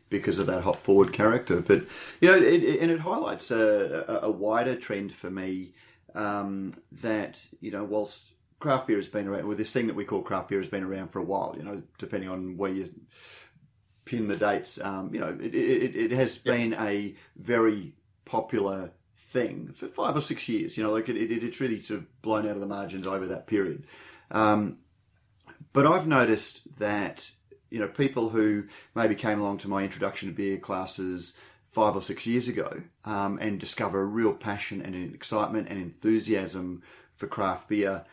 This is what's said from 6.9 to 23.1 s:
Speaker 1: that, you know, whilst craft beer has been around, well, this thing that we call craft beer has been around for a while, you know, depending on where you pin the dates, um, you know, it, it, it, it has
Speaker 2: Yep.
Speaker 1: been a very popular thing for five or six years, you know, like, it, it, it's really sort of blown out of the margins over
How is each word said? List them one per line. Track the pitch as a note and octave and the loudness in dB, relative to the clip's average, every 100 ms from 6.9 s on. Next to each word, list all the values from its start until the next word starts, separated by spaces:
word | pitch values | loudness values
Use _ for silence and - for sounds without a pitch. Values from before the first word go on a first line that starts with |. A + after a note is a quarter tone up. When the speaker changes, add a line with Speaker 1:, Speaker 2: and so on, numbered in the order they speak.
Speaker 1:
that, | - A2+ G#2+ G2 - - - | -8 -4 -2 -4 -10 -20 -14
you | G2+ | -10
know, | G2 | -8
whilst | G2+ G#2+ G#2 - - _ _ - | -4 -4 -4 -8 -18 _ _ -6
craft | D3+ C3 B2+ | 0 0 2
beer | G#2 | 0
has | F#2 | 0
been | G#2+ G2 | -4 -4
around, | G2 G2 | -4 -4
well, | G2+ | -4
this | G#2 | -2
thing | C3 A2+ | -2 -2
that | G2+ | -4
we | G2+ | -4
call | G2 | -4
craft | - G2 - | -2 -4 -2
beer | G2 | -2
has | E2+ | -2
been | G2 | -6
around | F#2+ F#2+ F2+ | -6 -6 -6
for | G2 | -6
a | |
while, | E2+ G2 - - | -2 -2 -2 -6
you | |
know, | F2 G2+ - - | -10 -10 -12 -14
depending | - G2+ F#2 | -8 -6 -6
on | F#2 F#2 F2+ | -6 -6 -4
where | G2 | -2
you | F#2+ F2 - - - - - - _ _ _ _ _ - | -2 -6 -12 -20 -20 -20 -20 -20 _ _ _ _ _ -6
pin | A#2 G#2 | -4 -2
the | F2+ | 2
dates, | G#2 G2 - - | 2 2 -2 -8
um, | G2 F#2+ F#2+ | -6 -6 -6
you | - | -6
know, | D#2+ - | -6 -6
it, | - - | -4 0
it, | |
it, | - D#2+ - - | 2 2 2 0
it | A2+ | 0
has | B2+ B2+ - | 2 0 0
Speaker 2:
Yep. | |
Speaker 1:
been | - A#2+ A#2 | 0 0 0
a | G#2+ G#2+ G2+ G2+ - - - | -2 -2 -2 -4 -10 -20 -10
very | G2 A#2 A2+ G#2 E2 - _ _ - | 0 4 4 2 -4 -16 _ _ -6
popular | - - A2 G2 F#2+ F2 - _ _ | -4 0 0 0 -2 -8 -14 _ _
thing | - B2+ A#2+ F#2 - | -6 -2 -2 -4 -12
for | - - | -12 -10
five | - - C#3+ | -4 0 0
or | |
six | D3 - - | -2 -4 -2
years, | A2 - - | -2 -2 -2
you | |
know, | G#2+ | 0
like, | A2 A2 | 0 0
it, | A2 | -2
it, | A2+ A2+ | -2 -2
it's | A#2+ - | -4 -4
really | C3 G#2+ | -2 -2
sort | - G#2 | -6 -8
of | E2 _ | -10 _
blown | A2 G#2+ G#2+ | -2 0 0
out | |
of | G2 | -4
the | G2 | -6
margins | G2 F#2+ F#2+ | -6 -8 -6
over | F#2 | -4